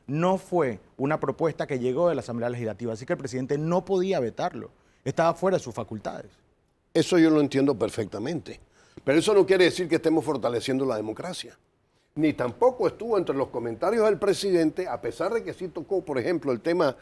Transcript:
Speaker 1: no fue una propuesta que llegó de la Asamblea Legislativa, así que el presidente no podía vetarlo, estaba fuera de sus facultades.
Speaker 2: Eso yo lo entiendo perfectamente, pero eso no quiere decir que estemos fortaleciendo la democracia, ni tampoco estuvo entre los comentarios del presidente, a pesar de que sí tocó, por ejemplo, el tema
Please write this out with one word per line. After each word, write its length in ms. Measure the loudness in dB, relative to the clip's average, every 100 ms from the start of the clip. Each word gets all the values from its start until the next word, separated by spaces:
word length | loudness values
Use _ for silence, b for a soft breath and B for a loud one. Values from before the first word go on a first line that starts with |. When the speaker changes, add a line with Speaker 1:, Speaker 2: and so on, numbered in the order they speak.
| -8
Speaker 1:
no 320 | 0 0 0
fue 420 | 0 0 0 -2 -12 -4
una 220 | -2 0
propuesta 460 | -2 0 -2 -2 -4
que 140 | -2
llegó 300 | -2 2 2
de 40 |
la 80 | 0
Asamblea 300 | -4 -4 -4
Legislativa, 420 | -4 -6 -6 -6
así 100 | -8
que 100 | -6
el 40 | -6
presidente 400 | -4 -6 -2 -2
no 260 | 0 -2
podía 360 | 0 -2 0 0
vetarlo, 500 | -2 -2 -6 -6 -14 -18 _ _
estaba 300 | -6 2 2
fuera 240 | 2 0 0
de 60 |
sus 100 | -2
facultades. 580 | -8 -8 -8 -8 -10 -14 _ _ _ _ _ _
Speaker 2:
Eso 240 | 0 4 6
yo 140 | 6
lo 100 | 6
entiendo 320 | 4 2 2
perfectamente, 840 | 2 -2 -2 -6 -6 -6 -8 -10 -16 -20 B B B
pero 140 | 2 2
eso 160 | 6
no 100 | 6
quiere 200 | 6 6
decir 260 | 6 4 0
que 60 | 0
estemos 280 | 2 2
fortaleciendo 600 | 0 -2 -2 -2 -2 -2 0
la 120 | -2
democracia, 600 | -4 -8 -8 -10 -12 -18 _ _ _ _ _
ni 200 | 0 0
tampoco 520 | 0 -4 2 2 2 -2
estuvo 320 | -2 -2 0
entre 180 | 0 -2
los 120 | -2
comentarios 580 | -4 -6 -2 0 2 2
del 140 | 2
presidente, 680 | 0 0 2 2 2 0 -6
a 140 | -6
pesar 320 | -6 -4 -4
de 100 | -4
que 120 | -6 -10
sí 140 | -10
tocó, 360 | -10 -4 -4 -2
por 140 | -4
ejemplo, 320 | -2 -2 -2
el 100 | -2
tema 340 | 0 2 2 0